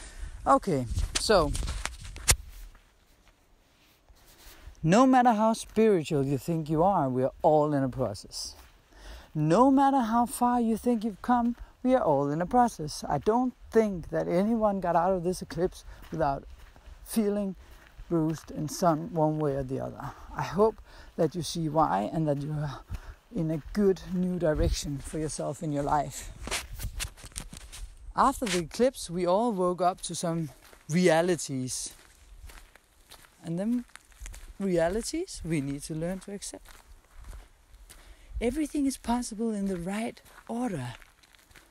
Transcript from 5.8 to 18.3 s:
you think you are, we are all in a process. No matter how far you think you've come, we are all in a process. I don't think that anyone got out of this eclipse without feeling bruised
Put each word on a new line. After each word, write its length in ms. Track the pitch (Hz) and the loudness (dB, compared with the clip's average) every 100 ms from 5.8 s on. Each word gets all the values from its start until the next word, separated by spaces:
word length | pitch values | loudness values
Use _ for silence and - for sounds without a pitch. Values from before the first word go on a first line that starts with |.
| 220 185 143 147 | 4 4 2 0
you 140 | 135 139 | 2 0
think 320 | - 165 151 | 0 -2 0
you 140 | 156 | 2
are, 240 | 185 190 135 | 4 4 2
we 160 | 127 | 0
are 80 | 131 - | -2 2
all 320 | 165 151 151 | 4 4 4
in 80 | 143 | 2
a 60 | 135 | 0
process. 640 | 123 110 110 - - - - - _ _ - - - - | -2 -4 -4 -10 -12 -12 -14 -20 _ _ -20 -20 -18 -8
No 360 | 156 156 175 269 | -2 4 6 8
matter 300 | 269 277 269 | 8 6 4
how 240 | 220 233 240 | 4 2 2
far 340 | - 247 247 | 2 2 2
you 160 | 226 214 | 2 0
think 260 | 240 233 | 0 0
you've 200 | 220 185 | -2 -4
come, 340 | - 247 240 240 - - | 0 2 2 -2 -10 -4
we 120 | 254 | 2
are 100 | 254 | 4
all 260 | 165 139 143 | 4 2 2
in 100 | 156 | 0
a 60 | 175 | 2
process. 580 | 247 240 - 151 - 165 | 4 4 0 -8 -8 -4
I 100 | 143 | 0
don't 340 | 214 233 254 - - | 2 2 0 -4 0
think 380 | 226 214 180 - | 2 2 0 -4
that 180 | 160 165 | -4 0
anyone 520 | 175 208 233 214 196 | 2 2 2 2 2
got 140 | 180 | 2
out 180 | 170 180 | 2 2
of 120 | 185 | 2
this 180 | 170 185 | 0 -4
eclipse 420 | - 165 180 - - - - | -6 -2 -2 -2 -18 -20 -10
without 320 | 160 147 139 - - - - - - | -2 -2 -2 -8 -18 -20 -20 -20 -20
feeling 520 | - 233 202 208 196 - - - - - - | -4 0 0 0 -4 -8 -14 -20 -20 -18 -2
bruised 420 | 170 156 | 0 2